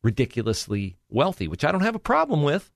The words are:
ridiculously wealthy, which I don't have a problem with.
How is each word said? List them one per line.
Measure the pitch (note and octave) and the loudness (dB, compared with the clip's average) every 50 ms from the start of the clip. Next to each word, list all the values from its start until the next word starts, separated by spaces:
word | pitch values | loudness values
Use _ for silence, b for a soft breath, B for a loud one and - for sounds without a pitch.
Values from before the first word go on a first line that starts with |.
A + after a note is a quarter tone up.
| - | 0
ridiculously | A2+ G#2+ - B2 A2+ - A#2+ A2 A2+ A2 - - - G#2 G2+ G2 F#2+ F2+ _ _ _ | 0 2 2 -2 -2 -2 -4 -2 -2 -2 -4 -4 -4 -4 -4 -4 -6 -10 _ _ _
wealthy, | - A2+ D3 F#3+ F3+ - F#2 | 0 0 2 2 0 -4 -6
which | D#2 D#2 - - | -6 -4 -2 0
I | D3+ | 0
don't | F#3 F#3+ | 2 2
have | F#3 A3+ A3+ | 0 0 -2
a | A3 | -4
problem | - - B3+ D#4 D#4+ D4 B3 D3+ D3 | -2 0 2 2 2 2 2 2 2
with. | C#3+ D3 G3 - _ _ | 2 0 0 -4 _ _